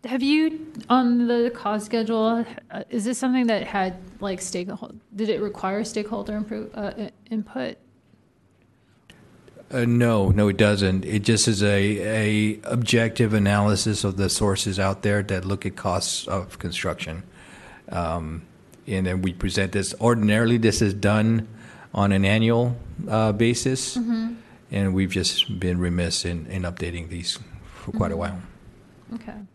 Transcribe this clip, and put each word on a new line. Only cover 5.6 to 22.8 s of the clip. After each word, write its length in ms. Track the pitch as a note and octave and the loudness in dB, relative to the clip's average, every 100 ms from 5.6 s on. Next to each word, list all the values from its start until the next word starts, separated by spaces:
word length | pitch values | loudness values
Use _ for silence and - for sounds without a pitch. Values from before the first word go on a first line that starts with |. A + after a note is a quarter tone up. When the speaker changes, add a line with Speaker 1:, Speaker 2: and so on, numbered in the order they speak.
| F#3+ G3+ | -4 -2
Speaker 1:
stakeholder 500 | G#3+ G#3+ G#3 G#3 G3+ | -4 -6 -6 -6 -6
improve, 360 | G#3+ G#3+ G#3+ G#3+ | -6 -6 -8 -10
uh, 180 | A3 G3+ - | -8 -8 -8
i-, 140 | G#3 _ - | -12 _ -8
input? 460 | A3 G#3 C4 B3+ - _ _ _ _ _ _ _ _ _ _ _ _ _ - - - - - - | -6 -6 -8 -8 -10 _ _ _ _ _ _ _ _ _ _ _ _ _ -20 -20 -20 -20 -20 -8
Speaker 2:
Uh, 140 | C3 | -2
no, 460 | A#2+ A#2+ A#2+ A2 G2 | 2 4 4 4 4
no, 180 | F#2+ G#2 | 4 4
it 80 | F#2+ | 6
doesn't. 480 | G#2 G2+ G2 F#2+ | 4 6 2 2
It 200 | F#2 G#2 | 0 0
just 240 | G2+ A2 - | 2 4 4
is 140 | G2+ | 2
a, 960 | G#2 G2+ G2+ G#2 G2 A2 G#2+ G#2+ G#2+ G#2+ | 4 4 2 0 -2 0 2 2 2 0
a 40 | |
objective 720 | - A#2+ A2+ A#2+ A2+ A2+ A2+ | -2 -2 2 4 2 2 2
analysis 680 | G#2+ G2+ G#2 G#2 G2+ A2+ G2+ | 4 4 4 4 2 0 0
of 120 | G2+ F#2 | -2 0
the 140 | F#2+ | 0
sources 480 | - G#2 G2 - F#2+ | 2 0 0 -2 0
out 240 | F#2+ G2 | 0 0
there 220 | G#2 G#2 | 0 0
that 200 | G2+ F#2+ | 0 -4
look 220 | F#2 G2 G2 | -2 -4 -6
at 80 | |
costs 520 | - G2 F2+ - - - | -6 -2 -2 -2 -6 -4
of 300 | F#2+ - - | -6 -6 -10
construction. 640 | F2 F2 F#2 D#2+ - D#2+ - - - - - - - | -8 -4 -4 -6 -8 -10 -14 -20 -20 -20 -20 -20 -8
Um, 520 | E2+ E2+ E2 D#2 E2 - - - - - | -4 -2 -4 -6 -10 -12 -20 -20 -20 -6
and 180 | F#2+ | -2
then 180 | F#2 F#2 | 0 0
we 100 | F#2 | -2
present 400 | F2 G2 F#2+ F#2+ | -2 -4 0 0
this. 200 | G2+ F#2+ - | 0 -4 0
Ordinarily, 580 | A2+ A#2 G#2 G#2+ A2+ A#2+ | 2 4 4 4 4 4
this 220 | A2+ G#2 | 4 4
is 140 | G#2+ | 2
done 540 | G#2 G#2 G#2+ A2 A2+ A2 - - - - | 2 2 4 4 2 0 -12 -20 -20 -8
on 200 | - G2+ | 0 4
an 120 | G2 | 4
annual, 520 | G2 A2 A2+ A#2 B2 B2 | 4 4 4 4 2 -2